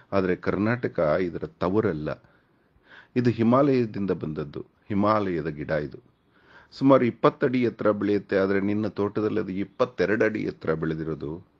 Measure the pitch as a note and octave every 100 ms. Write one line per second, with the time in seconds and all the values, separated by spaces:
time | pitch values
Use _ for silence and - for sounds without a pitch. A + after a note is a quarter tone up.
0 | _ G2 F#2 F2 F#2+ F2 G#2+ A#2+ - -
1 | D#2 E2+ F2 E2 D#2 - F2+ G#2 G#2+ D#2
2 | D2+ - _ _ _ _ _ _ _ -
3 | - B2+ A#2+ A2+ A2 B2+ D3 C3 A2+ G2+
4 | G2 F2 D#2 D#2 D2 D2+ - _ - G2+
5 | G#2 G#2+ G2 E2 D#2 D2 C#2+ D#2 C#2+ -
6 | - _ _ _ _ - - - C#3 C3
7 | A#2+ - D3 D3 C#3 B2+ A#2 - G#2 G2+
8 | G2+ G2+ G2 G2 G2 G2 G2 G#2 G#2+ F#2
9 | G2+ G#2+ G#2+ G2+ G2 F#2+ G2 - B2 -
10 | F2+ A2 A2 G#2+ G2+ - D#2+ D#2+ D#2+ D#2+
11 | D#2+ D2 C#2+ E2+ -